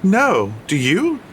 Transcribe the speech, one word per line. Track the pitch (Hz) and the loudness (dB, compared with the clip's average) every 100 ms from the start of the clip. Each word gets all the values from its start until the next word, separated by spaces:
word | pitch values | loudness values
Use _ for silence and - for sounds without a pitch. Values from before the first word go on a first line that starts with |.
No. | 190 220 277 147 101 110 - | 2 2 2 0 -2 -8 -4
Do | |
you? | 151 127 165 320 294 - | -2 0 0 0 -4 -10